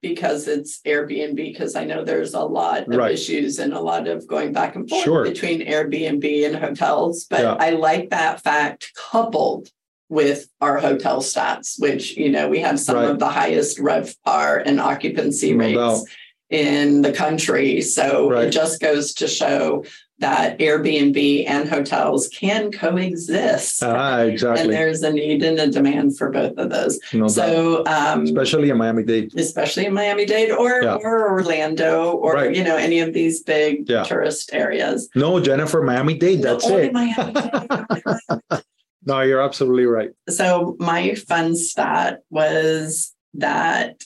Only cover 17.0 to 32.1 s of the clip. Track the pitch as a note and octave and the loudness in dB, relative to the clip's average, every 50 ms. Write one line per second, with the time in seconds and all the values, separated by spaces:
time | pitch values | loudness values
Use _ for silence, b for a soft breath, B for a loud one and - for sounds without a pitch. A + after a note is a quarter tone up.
17 | C#3+ - - - F3 D3+ D#3 D#3 - - - - C#3 C#3 - - - - - - | 4 4 2 0 0 0 0 -2 0 0 2 2 2 2 2 0 0 0 0 0
18 | D3 C#3 C#3 - - - B2 A#2+ A#2 - - D#3 D#3 D#3+ D#3+ - - D#3 D3 D3 | 2 2 4 4 4 4 4 4 2 2 2 2 0 0 -2 -2 0 2 2 2
19 | C#3+ C#3+ - - - - - - D#3+ - C#3 C#3 - D#3 D3 C#3+ B B B B | 0 -4 -4 -4 -4 -4 -2 0 0 0 2 2 0 0 -2 -2 B B B B
20 | B B _ _ - C#3 - D#3 - - - - D3+ D#3 D3+ D#3 - F#3+ D#3 D3+ | B B _ _ -2 0 0 2 0 0 0 0 2 2 2 2 2 2 2 4
21 | C#3+ C#3+ C#3 C#3+ D3 C#3+ C#3+ C#3+ C#3+ - D3 C#3+ D3 D3+ D3+ C#3+ C#3 C#3 - C#3+ | 4 4 4 4 4 4 4 2 2 0 -2 -2 -2 0 -2 -2 -2 0 0 0
22 | D3 C#3 C3+ C#3 C3 - - - - F#3+ G#3 A3 G#3+ G#3 G#3 - - E3 F3 F3+ | 0 2 2 0 -2 -4 -6 -2 0 0 0 0 -2 -4 -6 -2 -2 0 0 0
23 | F#3 F3+ F3 E3 E3+ E3+ D#3+ G3 - - - - - - - - - A#2+ A#2 A#2+ | 0 -2 -4 -6 -6 -2 -2 0 2 2 0 0 -2 -4 -4 -2 -2 0 0 0
24 | C3+ C#3 C3 A#2+ A#2 A2+ G#2+ A2 B2 B2 A#2 A#2 - - D#3+ D#3 D#3+ D#3+ D#3+ D#3+ | 2 0 2 2 2 2 2 0 0 0 2 2 2 2 2 2 2 0 0 0
25 | D#3+ D#3 D3+ D3 D3 D3+ D3+ C#3+ D3+ D#3+ D#3+ D#3+ D3+ C#3+ B2 C#3 C#3 C#3 C#3+ C#3+ | 0 0 0 0 0 0 0 2 2 2 2 2 2 2 2 4 2 2 2 2
26 | C#3+ C#3+ C3+ - C3 - - - - - - - - - - - - - - - | 2 0 0 0 -4 -4 -2 -2 -2 -2 -4 -4 -6 -4 -2 -2 -2 -2 -2 -4
27 | B B B A#2 A2 G#2+ G#2+ A#2 A2 A2 D#3+ E3 E3 E3 E3 - E3 D#3+ D#3 D#3 | B B B 0 2 2 2 2 2 2 2 2 2 2 2 0 0 0 0 2
28 | D3 D3+ D#3 D#3 D#3 D#3 - C#3+ C3+ C3+ D3 D#3 D3 C#3+ C3+ A2+ A2+ A2+ A2+ A2+ | 2 2 0 0 0 0 2 0 0 2 2 2 2 4 2 2 2 2 0 0
29 | A2 A2 A2+ A2+ G#2+ A2 - E3 D#3+ D#3 - - - - - - F#3+ G3+ G3 G3+ | 0 2 0 0 0 -2 -2 -2 -4 -2 -2 -2 -4 -2 -2 -2 -2 -2 0 0
30 | G#3 G3+ G3+ G3+ G#3 G3+ G#3+ A3 A3 A3 G#3+ - A#3+ B3 B3 B3 B3 A3+ G3+ G#3 | 0 0 0 0 0 0 2 2 2 2 2 2 2 2 2 2 2 2 0 0
31 | G#3+ A3 A3+ A3+ A3 G#3 F#3+ F#3+ F#3+ E3+ E3 D#3 D#3 D#3 D#3+ D#3 D#3+ D#3+ D#3+ E3 | -2 0 0 2 2 2 2 0 0 0 0 0 0 -2 0 0 0 2 2 2
32 | E3 E3+ | 0 0